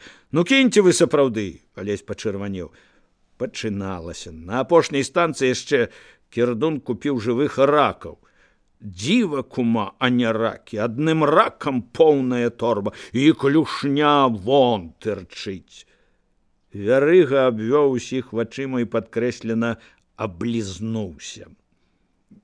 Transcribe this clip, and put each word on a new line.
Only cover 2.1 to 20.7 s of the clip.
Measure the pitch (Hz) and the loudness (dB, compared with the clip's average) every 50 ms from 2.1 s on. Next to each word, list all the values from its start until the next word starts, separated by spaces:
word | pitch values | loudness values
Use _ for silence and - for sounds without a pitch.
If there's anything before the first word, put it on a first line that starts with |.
| 107 - - 107 98 98 101 101 98 90 82 - _ _ _ _ _ _ _ _ _ _ _ _ _ - | -10 -8 -6 -6 -6 -6 -6 -8 -8 -8 -10 -12 _ _ _ _ _ _ _ _ _ _ _ _ _ -10
Пачыналася. | 127 117 - - 120 110 98 98 95 95 92 87 82 87 82 - - 87 | -10 -8 -8 -8 -6 -6 -6 -6 -6 -8 -8 -8 -10 -12 -12 -14 -16 -16
На | 80 80 82 90 113 131 | -18 -16 -12 -8 -6 -4
апошняй | 131 - 170 165 - - 143 135 | 0 4 4 4 4 2 -2 -4
станцыі | 123 - - 175 170 160 131 - 135 127 | -2 -2 0 -2 0 0 -2 0 0 0
яшчэ | 123 - - - 147 123 113 - - - - - _ _ _ _ | 0 -2 -2 0 0 0 0 0 -4 -18 -20 -20 _ _ _ _
Кірдун | - 117 120 123 120 110 147 160 156 131 | -2 0 0 0 0 -2 -2 -2 -2 -4
купіў | - 127 113 - - 147 135 117 | -6 -8 -8 -4 -2 -2 -2 -2
жывых | 101 123 117 127 147 147 - 131 | -2 -2 0 0 0 -2 2 2
ракаў. | 139 143 147 151 135 101 90 - - 80 - _ _ _ _ _ _ _ _ _ _ _ _ _ | 2 4 4 4 2 0 -2 -6 -14 -18 -18 _ _ _ _ _ _ _ _ _ _ _ _ _
Дзіва, | 110 104 87 92 110 156 220 247 214 160 143 135 | -18 -16 -12 -8 -2 0 2 2 0 0 -4 -6
кума, | 117 - - 135 120 113 113 110 98 95 - - | -8 -6 -4 -2 0 0 0 -2 -2 -6 -6 -4
а | 131 123 | -2 0
не | 123 123 120 113 | 0 2 0 0
ракі. | 110 110 113 110 - - _ - - 104 226 | 0 0 -2 -2 -4 -6 _ -10 -6 -4 -4
Адным | 233 110 135 151 160 160 160 151 | -4 -2 -2 -2 0 0 2 2
ракам | 147 156 196 233 - - - - 147 131 120 | 2 4 2 2 0 -2 -8 -6 -4 -4 -4
поўная | - - - - 160 156 143 139 127 127 127 123 120 117 | -6 -4 2 4 6 6 6 4 2 -2 -2 -2 -2 -2
торба, | 120 - 117 120 110 101 101 104 - - - - | -2 -2 -2 -2 0 0 -2 -6 -8 -10 -12 -6
і | - 127 143 156 | -2 2 4 4
клюшня | 156 - 135 139 143 160 135 - - - 143 143 135 147 151 147 147 143 135 127 | 4 4 2 2 2 2 0 0 -4 -6 -4 -2 0 2 2 4 4 4 4 2
вон | 110 98 92 120 139 143 127 120 113 98 82 78 - _ | 0 -2 -2 2 4 4 4 4 2 -2 -4 -10 -14 _
тырчыць. | - 107 101 95 90 - - - - 104 95 87 - _ - - - _ _ _ _ _ _ _ _ _ _ _ _ _ _ _ _ _ | -8 -6 -6 -8 -10 -16 -16 -14 -12 -12 -12 -12 -14 _ -20 -20 -20 _ _ _ _ _ _ _ _ _ _ _ _ _ _ _ _ _
Вярыга | - 101 98 110 127 139 143 160 180 185 156 127 139 135 131 127 | -12 -6 0 2 2 4 4 6 6 6 6 6 4 2 2 2
абвёў | 113 107 110 117 139 151 143 139 127 113 | 0 0 -2 0 2 2 2 2 0 -2
усіх | - - 135 131 120 - | -6 -6 -6 -6 -6 -6
вачыма | 107 117 113 - - 135 135 135 131 123 117 | -4 -4 -4 -4 -6 -10 -8 -6 -4 -4 -4
і | - | -2
падкрэслена | - 113 - - - 113 120 123 113 - - 113 113 117 117 117 110 - _ - _ _ _ _ _ | -4 -4 -4 -4 -4 -2 -2 -2 -4 -6 -6 -4 -2 -2 -2 -2 -4 -6 _ -20 _ _ _ _ _
аблізнуўся. | - 110 101 85 82 113 120 117 113 104 98 | -10 -8 -8 -8 -6 -6 -4 -4 -4 -6 -8